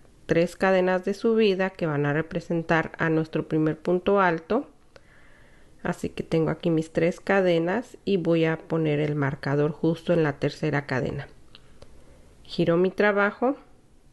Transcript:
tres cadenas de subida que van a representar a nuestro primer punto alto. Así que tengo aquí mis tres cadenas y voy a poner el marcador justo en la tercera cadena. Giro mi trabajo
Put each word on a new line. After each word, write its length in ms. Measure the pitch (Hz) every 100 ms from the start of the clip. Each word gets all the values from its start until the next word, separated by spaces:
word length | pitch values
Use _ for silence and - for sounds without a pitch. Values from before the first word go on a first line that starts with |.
| - - -
tres 300 | 165 175 -
cadenas 480 | 190 185 185 185
de 100 | 185
subida 560 | 202 233 220 214 185 190
que 160 | - 165
van 200 | 143 143
a 60 |
representar 800 | 151 160 175 - 170 160 160 160 -
a 120 | 165
nuestro 380 | 160 160 160 -
primer 300 | 160 156 156
punto 420 | - 180 190 202
alto. 480 | 185 165 - 226 285 - _ - - - - - - - - -
Así 260 | 175 - -
que 140 | -
tengo 280 | - 165 156
aquí 200 | 156 175
mis 220 | 160 160
tres 280 | - 165 180
cadenas 800 | - 196 185 170 170 208 240 -
y 120 | - 196
voy 280 | 165 165
a 120 | 160 160
poner 420 | - 165 156 147
el 140 | 151
marcador 580 | 147 139 151 143 143 147
justo 400 | 151 165 165 -
en 100 | 170
la 120 | 151
tercera 520 | 143 143 - 156 143 143
cadena. 420 | 131 - 139 135 - - - - - - - - - - -
Giro 320 | - - 165 170
mi 140 | 185
trabajo 640 | - 208 202 202 - 247 277 - - _ - -